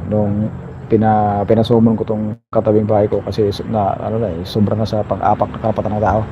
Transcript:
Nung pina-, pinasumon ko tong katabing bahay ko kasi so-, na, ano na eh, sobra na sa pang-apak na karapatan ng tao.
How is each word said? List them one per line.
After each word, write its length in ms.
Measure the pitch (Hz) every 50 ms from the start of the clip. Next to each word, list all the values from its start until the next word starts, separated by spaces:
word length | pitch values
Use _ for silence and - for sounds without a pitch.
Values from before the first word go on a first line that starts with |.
| 90 92
Nung 400 | 104 107 104 101 101 104 107 107 - - - - - - - -
pina-, 560 | 113 107 110 107 107 107 107 104 101 101 101
pinasumon 480 | 92 113 110 113 107 120 117 113 117 113
ko 160 | 104 110 -
tong 320 | 110 107 107 107 107 - _ _
katabing 400 | - 113 104 110 107 107 107 104
bahay 160 | 110 104 104
ko 160 | 104 - 101
kasi 320 | 98 107 101 - 107 101 98
so-, 160 | - - -
na, 240 | 110 107 101 95 - -
ano 160 | - 104 107 113
na 160 | 117 101 82
eh, 80 | 82
sobra 320 | 90 - - 113 104 95 113
na 140 | 107 110 107
sa 180 | - 107 104
pang-apak 400 | - 101 95 - 98 107 - 107 104 -
na 80 | -
karapatan 320 | - 113 107 - 104 107 101
ng 80 | 107
tao. 200 | 107 98 95 110 107 -